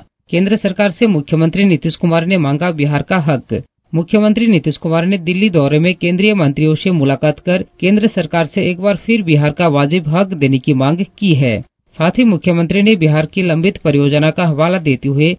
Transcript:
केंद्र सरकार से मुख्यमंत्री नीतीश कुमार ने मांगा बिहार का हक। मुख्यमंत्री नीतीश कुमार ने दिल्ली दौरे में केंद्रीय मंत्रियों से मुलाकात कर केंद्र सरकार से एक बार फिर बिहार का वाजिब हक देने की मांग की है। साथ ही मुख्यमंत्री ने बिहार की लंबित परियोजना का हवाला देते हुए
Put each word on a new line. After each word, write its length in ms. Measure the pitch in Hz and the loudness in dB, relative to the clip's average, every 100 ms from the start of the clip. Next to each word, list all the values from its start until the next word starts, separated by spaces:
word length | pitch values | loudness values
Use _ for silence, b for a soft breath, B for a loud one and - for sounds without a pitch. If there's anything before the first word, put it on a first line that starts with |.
| - _ - | -10 _ -6
केंद्र 260 | 170 196 220 | -2 0 0
सरकार 340 | 196 185 202 | -2 -2 -2
से 160 | - 226 | 0 0
मुख्यमंत्री 580 | 160 143 160 160 185 | 0 0 0 0 2
नीतीश 320 | 202 151 165 - | 2 2 -2 -2
कुमार 300 | 170 165 165 | -2 0 0
ने 100 | 190 | 0
मांगा 340 | 139 147 180 | 0 -2 -2
बिहार 320 | 156 147 143 | -2 -2 -2
का 160 | - 185 | -2 -2
हक। 420 | 151 127 - 113 - _ _ | 0 -2 -4 -8 -8 _ _
मुख्यमंत्री 520 | 160 170 214 214 214 226 | -4 0 0 2 2 2
नीतीश 300 | 175 156 - | 2 0 -4
कुमार 300 | 165 165 180 | -4 -2 0
ने 120 | 196 | -2
दिल्ली 320 | 165 185 208 | -2 -2 0
दौरे 280 | 165 139 151 | 2 2 2
में 160 | 175 | 0
केंद्रीय 400 | 180 175 180 208 | 0 -2 0 2
मंत्रियों 400 | 202 160 139 156 | 2 0 0 0
से 160 | 156 185 | 0 0
मुलाकात 480 | 170 139 135 151 - | 0 0 0 -2 -2
कर 260 | - 180 - - | -4 -4 -4 -4
केंद्र 280 | 180 208 214 | 0 2 2
सरकार 380 | 185 156 170 156 | 0 -4 -2 -2
से 180 | 196 | -2
एक 160 | 175 180 | -4 -2
बार 160 | 202 196 | -2 -2
फिर 260 | - 226 | -2 0
बिहार 280 | 170 147 147 | 2 2 2
का 180 | 147 175 | 0 0
वाजिब 400 | 143 143 180 147 | 2 0 0 0
हक 240 | 170 196 | 0 -2
देने 240 | 170 135 135 | 0 0 0
की 160 | 156 | 0
मांग 300 | 131 135 175 196 - | 0 0 -2 -4 -4
की 140 | 202 | 0
है। 280 | 139 131 107 - _ _ | 2 0 -2 -6 _ _
साथ 240 | - 165 233 | -4 -2 2
ही 60 | |
मुख्यमंत्री 580 | 240 165 180 170 165 196 | 2 2 0 0 0 0
ने 120 | 202 202 | 2 2
बिहार 300 | 156 151 156 | 2 0 -2
की 160 | 196 | -2
लंबित 340 | 180 160 185 - | -2 0 -2 -2
परियोजना 540 | 160 143 143 147 156 | -2 0 2 2 0
का 160 | 156 175 | 0 -2
हवाला 320 | 143 165 185 | 0 0 0
देते 300 | 151 127 139 | -2 -2 -2
हुए 240 | 139 160 | 0 0